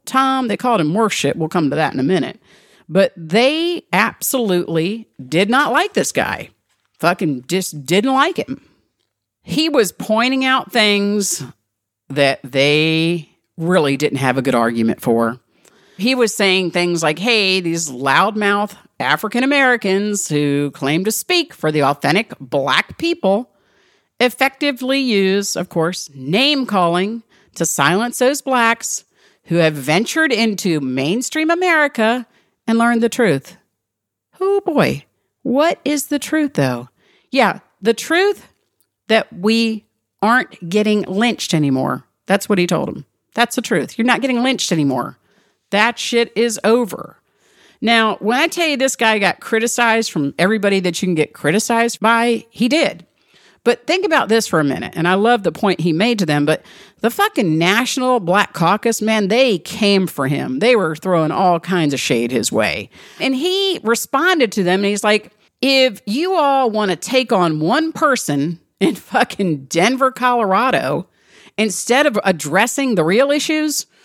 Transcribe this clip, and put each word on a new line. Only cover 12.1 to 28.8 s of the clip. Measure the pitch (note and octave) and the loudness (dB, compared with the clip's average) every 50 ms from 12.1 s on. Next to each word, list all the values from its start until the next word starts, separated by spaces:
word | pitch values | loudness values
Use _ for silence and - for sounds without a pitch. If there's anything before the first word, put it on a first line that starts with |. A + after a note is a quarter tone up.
that | C#3 C#3 C#3+ C3+ C3+ - - | 0 2 2 2 0 -2 -6
they | C3 C3 C#3 C#3 C#3+ D3 D3+ D#3 D#3+ D#3+ D#3+ E3 E3 F3 E3+ D3 - _ _ _ _ _ | -4 0 2 2 4 4 2 2 2 2 0 0 0 -2 -2 -6 -10 _ _ _ _ _
really | - E3 E3+ F3+ F3+ D3+ C#3+ C#3 | -6 -2 0 2 2 2 2 2
didn't | B2+ D3+ C#3+ - C3+ | 0 0 0 0 0
have | C#3 C3 B2 | 0 0 0
a | C3+ | 0
good | B2 C3+ B2 | 0 0 2
argument | A#2 A#2 A#2 A#2+ A#2 A2+ A2 G2+ - | 2 2 0 0 0 0 0 0 -2
for. | - B2+ A#2 A#2 A#2 A2+ A#2+ B2+ _ _ _ _ _ _ _ _ _ _ _ - | 0 0 0 2 0 0 -2 -6 _ _ _ _ _ _ _ _ _ _ _ -4
He | F#3+ B3 C4 | -2 0 2
was | B3+ A#3+ G#3 - | 2 0 0 0
saying | - G#3 F#3+ F#3 F#3+ F#3 E3+ | 0 0 2 2 2 0 0
things | - F3+ F3 F3 F3 E3 E3 | 0 0 0 0 0 0 0
like, | D3+ D#3 D#3 | -2 -2 -2
"Hey, | F#3+ B3 A#3 G#3+ G3+ F#3+ F#3 F#3+ | -2 0 0 2 2 0 0 0
these | F3+ E3+ E3 E3 E3 D3 | -2 -2 -4 -4 -4 -6
loudmouth | C3 B2 C3+ C#3 C3+ D#3 F#3 G#3 G#3+ G#3+ G#3 G3+ G3+ G3+ G#3 G#3 - - - _ _ - | -8 -4 -2 2 2 2 2 2 0 -2 0 0 0 0 -2 -4 -8 -12 -20 _ _ -6
African | C3 B2+ D3 D#3 - G#3 - A#3+ B3+ | -2 -2 -2 -2 -2 -4 -2 -2 0
Americans | C4+ D4 C#4 C4+ B3+ B3 A#3 - G3 F#3+ G3 G3+ G#3 G3+ G3 - - | 0 2 2 2 2 2 0 0 0 0 0 -2 -2 -4 -4 -4 -2
who | D#3 D3 D3 C#3+ C#3+ C#3+ C#3+ C#3+ | -2 0 0 0 0 0 -2 -4
claim | C3+ - C#3+ C3+ D3+ E3+ F#3+ | -6 -4 -4 -2 -2 0 0
to | G#3+ | -2
speak | A3 - - - F#4 F4 D#4+ - - | -4 -4 -4 -2 -2 -2 -2 -4 -6
for | - - D#3 | -4 -4 -2
the | D3+ D3+ C#3+ | 0 2 2
authentic | C3 C#3+ - - C#3+ D#3 G3+ A3+ - - - | 2 0 0 0 0 0 0 -2 -4 -8 -18
black | C#3+ B2+ - C#3+ C3 C#3 C3 E3 - - - - | -10 -6 -4 -2 -2 0 0 0 -2 -4 -6 -6
people | D#4+ E4+ E4+ E4+ - F#3+ G3 G#3 B3 - _ _ _ _ _ _ _ _ _ _ _ _ _ - | -4 -4 -4 -2 0 0 0 0 -2 -6 _ _ _ _ _ _ _ _ _ _ _ _ _ -2
effectively | A#3+ B3 - - C4 C#4 C#4 - D4 C#4+ C4+ A#3 B3+ B3+ C4+ C#4 | -2 -2 0 0 -2 -2 -2 -2 -4 -4 -4 -4 -2 -2 -2 0
use, | C4+ B3 A3 G3 G3 F#3+ F#3+ G3+ G3 - - | 0 0 2 2 2 2 0 0 -2 -4 -6
of | - F#3 - | -6 -8 -4
course, | - F3 D#3+ E3+ F3+ - - - C#3 | -2 -2 -2 -2 -2 -6 -10 -14 -14
name-calling | C#3 C3 C#3 E3+ A3 C4+ C#4+ D4+ C#4 C4 - G#3 F#3+ F3+ E3+ E3+ F3 F#3+ G#3 A3+ A#3 - _ _ _ _ _ - | -10 -6 -2 0 2 2 2 2 0 -2 -2 0 2 2 2 2 0 -2 -2 -4 -8 -12 _ _ _ _ _ -6
to | - E3+ | -4 -4
silence | - - - C#3 D3 F3 G3 A#3 A#3+ - - | -2 0 0 2 2 2 2 0 -2 -2 0
those | B3 B3+ D4 C#4 | 0 0 0 0
blacks | - C4+ C4 B3 A#3 A3+ A#3 A#3 | -2 -2 0 2 2 2 0 0